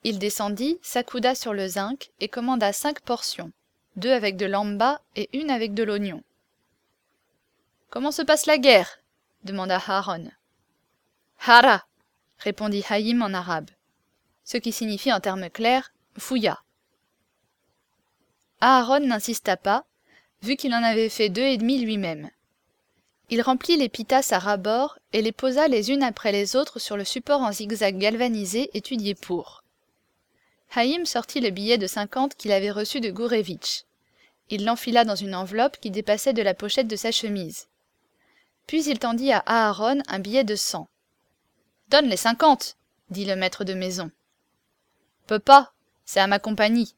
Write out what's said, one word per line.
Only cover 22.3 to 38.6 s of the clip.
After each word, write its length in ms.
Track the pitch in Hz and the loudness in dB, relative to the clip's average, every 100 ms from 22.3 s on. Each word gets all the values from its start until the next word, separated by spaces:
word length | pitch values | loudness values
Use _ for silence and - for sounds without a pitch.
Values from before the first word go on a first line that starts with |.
| _ _ _ _ _ _ _ _ _ _ | _ _ _ _ _ _ _ _ _ _
Il 120 | 233 | -2
remplit 340 | 233 262 - 330 | 2 0 2 2
les 120 | 247 | 2
pitas 400 | - 220 262 269 | -2 2 2 4
à 80 | 190 | 0
ras-bord 600 | 185 202 190 226 285 - _ | 0 -2 0 0 -2 -6 _
et 100 | 226 | -2
les 100 | 220 | -2
posa 340 | 220 262 254 311 | -2 -2 2 2
les 240 | 247 208 | 2 0
unes 120 | 277 | 0
après 300 | 262 - 220 | 0 -2 -2
les 220 | 202 202 | 0 0
autres 240 | 254 294 240 | 0 -2 -6
sur 180 | - 202 | -8 -6
le 80 | |
support 360 | 196 254 - 285 | -6 -8 0 0
en 100 | 240 | 0
zigzag 460 | 202 208 214 202 190 | -4 -6 -2 -2 2
galvanisé 720 | 208 226 247 220 190 214 285 | 0 2 0 -2 -2 -2 -2
étudié 400 | 226 - 247 202 | -6 -6 -4 -4
pour. 500 | 196 - 175 - - _ _ _ _ _ _ _ _ _ _ _ | -6 -6 -6 -6 -18 _ _ _ _ _ _ _ _ _ _ _
Haïm 320 | - 240 330 339 | 0 0 0 -2
sortit 340 | 240 226 294 | -4 -4 -2
le 100 | 240 | -2
billet 280 | 185 202 233 | -2 0 0
de 80 | 190 | 0
cinquante 480 | - 208 262 277 - | -4 -6 -2 -4 -4
qu'il 160 | 214 | 0
avait 180 | 196 202 | 0 0
reçu 300 | 208 214 285 | -4 -6 -4
de 100 | 226 | -6
Gourevitch. 720 | 185 233 233 185 165 - - _ _ _ _ _ _ _ | -4 -2 -2 -2 -6 -6 -8 _ _ _ _ _ _ _
Il 140 | 208 | -4
l'enfila 400 | 208 233 - 233 | -2 -2 2 2
dans 120 | 226 196 | 4 0
une 180 | 202 | -6
enveloppe 440 | 185 185 214 269 - | -8 -6 0 0 0
qui 100 | 214 | -8
dépassait 420 | 196 214 208 - | -6 0 0 2
de 100 | 233 | 2
la 120 | 202 | 0
pochette 340 | 185 208 - 233 | 0 -2 -2 -2
de 80 | 214 | -2
sa 140 | 226 | -4
chemise. 580 | 226 220 202 165 175 - _ _ _ _ _ _ _ _ _ | -2 -4 -6 -8 -12 -18 _ _ _ _ _ _ _ _ _